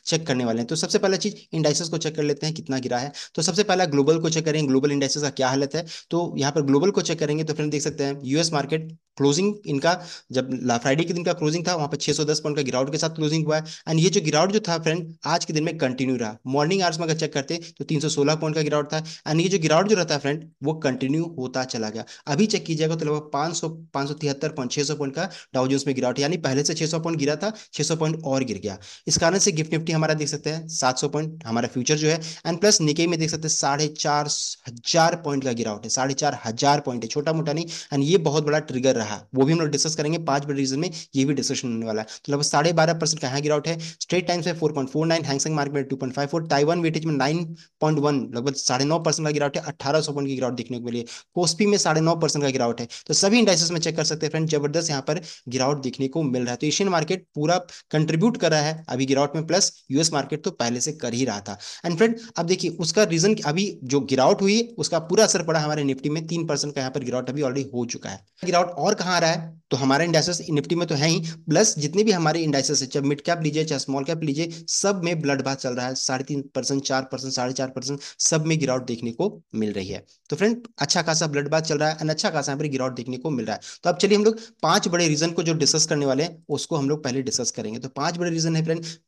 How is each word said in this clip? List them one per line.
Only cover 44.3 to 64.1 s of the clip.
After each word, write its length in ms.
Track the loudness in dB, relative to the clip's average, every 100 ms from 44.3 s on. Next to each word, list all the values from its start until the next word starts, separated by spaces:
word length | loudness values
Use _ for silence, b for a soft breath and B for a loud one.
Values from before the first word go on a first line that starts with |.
| 0 -2
में 80 |
फ़ोर 180 | 0 -2
पॉइंट 180 | 0 -2
फ़ोर 180 | 0 2
नाइन, 140 | 0
Hang 160 | 0 -2
Seng 140 | 0
मार्केट 220 | 0 0
में 100 | -2
टू 120 | -2 -4
पॉइंट 200 | -4 -4
फ़ाइव 140 | -2
फ़ोर, 180 | -2 2
ताइवान 340 | 2 4 2
वेटेज 240 | 2 0 -2
में 80 |
नाइन 420 | 0 0 0 -4 -10 B -2
पॉइंट 180 | 0 2
वन, 320 | 2 2 -2 -4
लगभग 180 | -4
साढ़े 320 | -2 0 2 2
नौ 140 | 2
परसेंट 280 | 0 0 0
का 40 |
गिरावट 260 | 0 0 -2
है, 60 |
अठारह 380 | -8 -6 0 2
सौ 100 | 2
पॉइंट 180 | -2 -4
की 60 | -2
गिरावट 180 | -2
देखने 260 | -4 -6 -6
को 60 | -6
मिली 120 | -6
है। 80 | -6 B B
कोस्पी 320 | -2 0 2 4
में 120 | 4
साढ़े 240 | 4 4
नौ 140 | 4 4
परसेंट 300 | 2 2 0
का 40 |
गिरावट 320 | 2 0 -2
है। 60 | -6 B B
तो 60 |
सभी 260 | 2 4 6
इंडाइसेस 320 | 6 4 2
में 80 | 0
चेक 180 | -2 -2
कर 60 |
सकते 220 | -2 -2 -2
हैं 60 |
फ्रेंड, 160 | -2 0
जबरदस्त 420 | 0 0 0 -2
यहाँ 120 | -2
पर 200 | -2 -4 -6 B -6
गिरावट 340 | 0 0 0
देखने 240 | -2 -4 -4
को 160 | -2
मिल 180 | -2 0
रहा 100 | -2
है। 60 | -2
तो 100 | -2
एशियन 220 | 0 2
मार्केट 380 | 0 0 -4 -6 -4
पूरा 220 | 0 0 -2 B -2
कंट्रीब्यूट 460 | 0 2 4 2 2
कर 140 | 2
रहा 100 | 2
है 240 | 2 -2 -6
अभी 160 | -2 2
गिरावट 300 | 2 2 0
में, 120 | 0
प्लस 360 | 2 2 -2 -2
यूएस 220 | 0 2
मार्केट 300 | 0 -2 -4
तो 80 | -6
पहले 300 | -4 -2 -2
से 100 | -4
कर 220 | -4 -6
ही 120 | -2 -2
रहा 140 | -4
था। 200 | -8 -12 B B -4
And 120 | 2
फ्रेंड 180 | 2 2 B -4
अब 80 | 0
देखिए 260 | 0 -2
उसका 320 | -4 0 2
रीजन 320 | 4 4 2 2
अभी 440 | 0 0 0 -4
जो 160 | 0 0
गिरावट 420 | 2